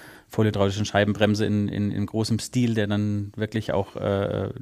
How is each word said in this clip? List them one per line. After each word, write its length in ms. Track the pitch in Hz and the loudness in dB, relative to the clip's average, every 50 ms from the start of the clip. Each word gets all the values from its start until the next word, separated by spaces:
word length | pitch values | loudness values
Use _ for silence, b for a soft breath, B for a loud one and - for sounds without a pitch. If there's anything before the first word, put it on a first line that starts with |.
| B B B B B B | B B B B B B
vollhydraulischen 560 | - - 107 107 101 101 98 101 98 107 104 | 0 0 2 2 2 2 2 2 2 0 -2
Scheibenbremse 600 | - - 101 104 107 101 104 107 104 104 104 107 | 0 2 2 2 2 2 2 2 2 4 2 0
in, 220 | 95 104 104 104 | 0 0 0 0
in, 240 | 101 - 101 104 101 | -2 -2 -2 -2 -2
in 140 | 98 98 101 | -2 -2 -4
großem 320 | - - 110 107 107 117 104 | -2 -2 -2 0 0 0 -2
Stil, 340 | - - - 127 120 113 113 | -2 -2 0 2 2 2 2
der 140 | 110 104 | 2 0
dann 460 | 101 104 104 104 104 104 101 101 101 - | 0 0 0 0 0 -2 -2 -4 -6 -6
wirklich 360 | 104 107 - - 110 - - | -6 -6 -4 -4 -4 -4 -2
auch, 240 | - 98 95 - - | -2 -2 -2 -4 -6
äh, 520 | - 101 101 98 98 98 - - - 95 - - - | -4 -2 0 0 0 0 -2 -2 -2 -4 -4 -6 -10